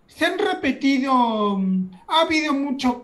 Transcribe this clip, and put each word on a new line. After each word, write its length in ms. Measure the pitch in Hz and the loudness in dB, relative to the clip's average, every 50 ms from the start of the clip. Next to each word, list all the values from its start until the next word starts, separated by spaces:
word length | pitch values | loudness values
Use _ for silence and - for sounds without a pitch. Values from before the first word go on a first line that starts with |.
| _ | _
se 200 | _ - - 302 | _ -6 -4 -2
han 120 | 349 370 381 | -2 0 0
repetido, 1200 | 415 381 370 370 339 277 262 - - 269 277 262 262 277 262 254 240 233 220 214 208 208 202 190 | -2 -2 -2 -2 -2 -4 -2 0 0 2 2 2 2 2 2 2 2 2 0 0 0 0 0 0
mm, 320 | 190 190 185 185 185 - - - - - | 0 0 0 0 -2 -4 -8 -16 -8 -2
ha 120 | 311 311 | 2 2
habido 320 | 330 330 320 311 311 302 277 | 2 2 2 0 0 0 -2
muchos 460 | 277 277 285 254 - - 247 240 - | -2 -2 -2 -4 -2 0 -2 -2 -2